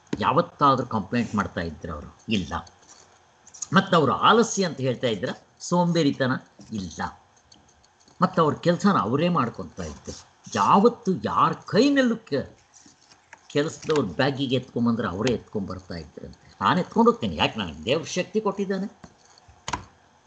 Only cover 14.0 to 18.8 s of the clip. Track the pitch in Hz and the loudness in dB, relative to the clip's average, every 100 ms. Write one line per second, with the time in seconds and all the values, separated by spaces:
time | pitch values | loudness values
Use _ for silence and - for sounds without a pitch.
14 | 104 - 139 135 135 127 - 123 117 113 | 0 0 -2 0 -2 -2 -2 -2 0 0
15 | 107 92 127 110 - 107 90 92 - 87 | -2 -2 -2 -2 -4 -8 -8 -10 -12 -14
16 | 78 - - - - - 98 170 - 202 | -14 -16 -18 -20 -18 -2 0 0 0 4
17 | 233 226 110 78 131 113 90 78 87 156 | 4 4 -2 -2 -2 -2 -8 -6 -2 -2
18 | 135 180 175 220 208 196 190 190 | -2 -6 -4 -4 -4 -4 -4 -4